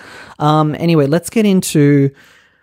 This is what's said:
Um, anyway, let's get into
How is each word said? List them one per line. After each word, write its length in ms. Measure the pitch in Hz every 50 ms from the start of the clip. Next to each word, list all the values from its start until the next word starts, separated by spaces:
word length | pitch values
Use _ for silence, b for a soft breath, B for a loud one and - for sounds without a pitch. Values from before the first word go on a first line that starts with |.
| B B B B B B B -
Um, 360 | 151 151 151 156 156 151 151
anyway, 300 | - 165 170 170 156 139
let's 240 | 139 151 175 - -
get 140 | - 233 214
into 680 | 208 190 185 180 - - 160 143 143 147 143 139 139 139 b b b b b b b b b